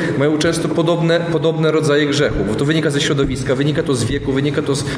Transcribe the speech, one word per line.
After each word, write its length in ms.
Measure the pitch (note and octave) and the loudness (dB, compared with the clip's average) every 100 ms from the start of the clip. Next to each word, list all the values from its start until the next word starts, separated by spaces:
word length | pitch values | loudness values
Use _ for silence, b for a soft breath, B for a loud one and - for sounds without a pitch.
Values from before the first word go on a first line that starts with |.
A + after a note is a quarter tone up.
| E3 C#3+ | -2 0
mają 200 | C#3+ D3+ | 0 2
często 300 | E3 E3 D#3+ | 0 0 -2
podobne, 520 | - E3 E3 D#3+ E3+ | 0 0 2 2 0
podobne 520 | E3+ D#3+ D#3+ D#3 D#3+ | 0 0 0 0 2
rodzaje 340 | D#3 C3+ C#3+ D3 | 2 2 2 2
grzechów. 420 | C#3 C3 - G2+ | 2 0 0 -2
Bo 60 | |
to 100 | A2 | 0
wynika 260 | C#3 D#3+ D#3 | 0 0 0
ze 100 | C#3 | 0
środowiska, 540 | - C#3+ C3+ B2+ - | 0 0 0 -2 -2
wynika 280 | B2+ C#3+ D3 | 0 0 0
to 120 | D3+ | 0
z 100 | B2+ | 0
wieku, 280 | A2 C#3+ C#3 | 0 -2 -2
wynika 300 | C3+ C#3+ D3 | 0 0 -2
to 140 | C#3 C3+ | -2 -2
z, 80 | - | -2